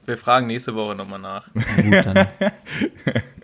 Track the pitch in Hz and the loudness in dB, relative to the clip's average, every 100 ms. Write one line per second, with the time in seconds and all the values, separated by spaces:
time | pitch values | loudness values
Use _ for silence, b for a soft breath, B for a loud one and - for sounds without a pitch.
0 | - 117 - 127 120 117 123 110 107 98 | -8 -6 2 2 2 -6 -6 -4 -4 -6
1 | 98 98 98 98 - 110 113 - 104 190 | -10 -12 -10 -12 -8 -6 -2 2 4 4
2 | - 190 190 - 196 - - - - - | 4 4 2 0 -4 -4 -12 -6 -6 -4
3 | - - - - | -4 -4 -6 -14